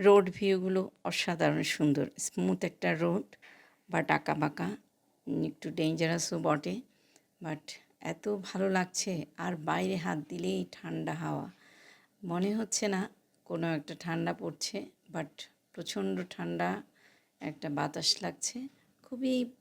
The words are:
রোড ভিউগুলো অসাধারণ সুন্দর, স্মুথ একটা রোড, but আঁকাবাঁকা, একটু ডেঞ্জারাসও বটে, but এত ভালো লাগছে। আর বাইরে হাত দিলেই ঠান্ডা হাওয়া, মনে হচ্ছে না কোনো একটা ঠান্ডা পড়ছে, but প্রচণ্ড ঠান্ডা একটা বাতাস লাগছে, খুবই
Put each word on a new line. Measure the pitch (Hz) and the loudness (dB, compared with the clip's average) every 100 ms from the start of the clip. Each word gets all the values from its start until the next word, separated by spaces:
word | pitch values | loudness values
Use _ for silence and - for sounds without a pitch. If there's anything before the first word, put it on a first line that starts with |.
| 196 | 10
রোড | 202 185 - | 10 8 2
ভিউগুলো | 196 190 185 190 185 - 175 | 2 2 2 0 0 -4 -4
অসাধারণ | 170 - 165 156 156 | -2 -2 2 4 4
সুন্দর, | 151 - 151 143 143 - | 0 2 4 4 2 -4
স্মুথ | - - 180 185 | -6 0 2 2
একটা | 175 - 180 160 | -2 -2 0 2
রোড, | 170 185 - - - - - _ - | 2 0 -4 -14 -20 -20 -20 _ -4
but | 165 - 151 | -2 2 2
আঁকাবাঁকা, | - 151 151 - 170 214 _ _ _ _ - 160 160 | 2 0 0 -2 -6 -6 _ _ _ _ -6 -2 -2
একটু | 147 165 | -4 -6
ডেঞ্জারাসও | 156 160 160 165 170 165 170 165 | 0 0 2 2 2 -2 0 2
বটে, | 151 180 196 - _ _ _ _ _ | 2 0 -6 -10 _ _ _ _ _
but | 165 151 - - - _ | -8 -8 -8 -18 -20 _
এত | - 165 214 | -8 -6 -4
ভালো | 208 180 185 190 | -4 -4 0 2
লাগছে। | 185 180 - - 175 - - | 2 0 -2 -2 -4 -6 -6
আর | 175 175 | -6 -4
বাইরে | 156 160 190 190 | 0 0 0 0
হাত | 175 165 - | 0 -2 -4
দিলেই | 175 180 190 180 - | -4 -2 -2 -4 -8
ঠান্ডা | 165 160 160 | -8 -4 -4
হাওয়া, | 160 156 147 165 185 - - - - _ _ 190 | -4 -4 -4 -6 -12 -20 -20 -20 -20 _ _ -4
মনে | 175 196 214 | 0 0 0
হচ্ছে | 214 - 214 | -2 0 0
না | 185 208 - _ _ | 0 -2 -8 _ _
কোনো | - 170 165 156 | -8 -4 0 -2
একটা | - 165 | -4 -8
ঠান্ডা | 175 165 170 170 | -6 -2 -2 -2
পড়ছে, | 170 147 - 196 - - - | -6 -6 -6 -6 -10 -14 -10
but | 165 151 - - _ _ | -8 -8 -10 -20 _ _
প্রচণ্ড | - 170 208 196 185 185 | -12 -8 -4 -2 -2 -6
ঠান্ডা | - 170 170 175 196 - _ - _ _ _ | -8 -6 -2 -2 -2 -8 _ -20 _ _ _
একটা | - 151 160 147 | -10 -8 -4 -2
বাতাস | 151 - 165 - | -2 0 -2 0
লাগছে, | 180 170 - 240 269 - _ _ | -2 -4 -8 -8 -12 -14 _ _
খুবই | - 247 262 254 247 - | -14 -4 0 0 0 -6